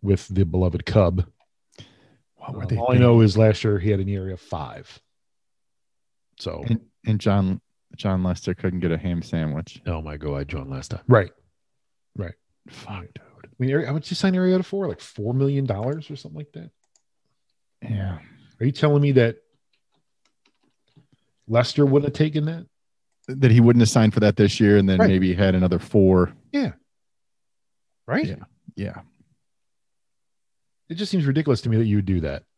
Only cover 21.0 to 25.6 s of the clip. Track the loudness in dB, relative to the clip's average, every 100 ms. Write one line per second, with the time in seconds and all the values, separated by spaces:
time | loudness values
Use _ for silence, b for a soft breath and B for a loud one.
21 | _ _ _ _ -2 0 0 2 4 4
22 | 0 -2 -2 -2 -6 -8 -16 _ _ _
23 | _ _ -14 0 4 6 6 6 4 4
24 | 2 4 2 4 0 4 4 6 4 2
25 | 2 2 0 2 2 2